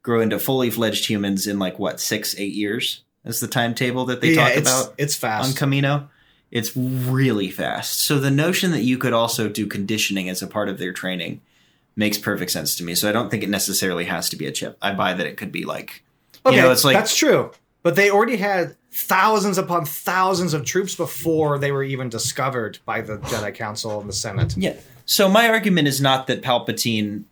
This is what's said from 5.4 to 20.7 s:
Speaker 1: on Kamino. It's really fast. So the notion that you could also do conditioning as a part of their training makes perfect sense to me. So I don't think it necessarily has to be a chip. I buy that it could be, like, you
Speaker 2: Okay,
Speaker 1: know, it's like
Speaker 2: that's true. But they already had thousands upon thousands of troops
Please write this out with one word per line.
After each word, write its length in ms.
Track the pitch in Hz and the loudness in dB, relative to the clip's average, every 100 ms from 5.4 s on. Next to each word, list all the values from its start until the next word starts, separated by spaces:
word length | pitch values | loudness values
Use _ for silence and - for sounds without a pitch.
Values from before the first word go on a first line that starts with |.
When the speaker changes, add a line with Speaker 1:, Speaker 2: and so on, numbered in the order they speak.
| 131 135 | -2 0
Speaker 1:
on 60 | 139 | 0
Kamino. 400 | 139 139 147 139 _ _ _ _ | 2 2 0 -4 _ _ _ _
It's 240 | 120 113 | -6 -4
really 760 | - 127 131 127 131 135 107 95 | -4 -2 -2 0 2 2 2 -2
fast. 500 | - 73 52 - - | -4 -4 -4 -4 -2
So 180 | - 147 | 0 2
the 120 | 135 | 2
notion 400 | 139 160 185 185 | 2 2 2 0
that 120 | 156 | 2
you 140 | 117 127 | 2 2
could 160 | 127 | 2
also 380 | 117 117 - 110 | 2 2 0 -2
do 160 | 107 104 | -2 -4
conditioning 640 | 98 98 110 - 98 92 | -4 -4 -2 0 -2 -4
as 100 | 92 | -6
a 60 | 95 | -6
part 240 | 107 104 | -4 -4
of 80 | 95 | -4
their 160 | 90 | -6
training 480 | 92 92 92 85 87 _ _ _ _ _ - | -6 -6 -6 -6 -10 _ _ _ _ _ -2
makes 200 | 107 104 | 0 0
perfect 320 | - 95 90 | -2 -2 -2
sense 260 | 87 73 - | -4 -4 -4
to 80 | |
me. 100 | 85 | -4
So 140 | 87 104 | -2 0
I 40 | |
don't 180 | 107 113 | 0 0
think 120 | 113 | -4
it 60 | 101 | -2
necessarily 560 | 101 - 95 95 87 | -2 -2 -2 0 -2
has 240 | 87 87 78 | -2 -4 -4
to 80 | - | -6
be 80 | |
a 80 | 71 | -6
chip. 240 | - - - | -6 -10 -4
I 100 | - | -4
buy 220 | 98 170 | 0 0
that 120 | 92 - | 0 -4
it 120 | - | -6
could 120 | 101 | -10
be, 140 | 87 | -8
like, 400 | 82 - - - _ _ _ - | -6 -8 -10 -18 _ _ _ -2
you 60 | 262 | 4
Speaker 2:
Okay, 80 | 254 | 8
Speaker 1:
know, 100 | 131 | 8
it's 140 | 123 | 6
like 100 | 143 | 6
Speaker 2:
that's 220 | 180 220 - | 4 4 2
true. 340 | 311 180 - - _ _ | 4 4 2 -8 _ _
But 140 | 170 160 | 0 4
they 140 | 202 | 4
already 260 | 202 226 233 | 4 2 0
had 400 | 202 196 160 - _ | 0 0 -2 -6 _
thousands 640 | - - 190 202 214 196 190 | -10 0 2 4 4 2 0
upon 300 | 175 175 151 | 0 -2 -2
thousands 680 | - - 180 185 185 180 | -6 -2 0 2 2 0
of 120 | 151 | -2
troops 280 | 123 | -2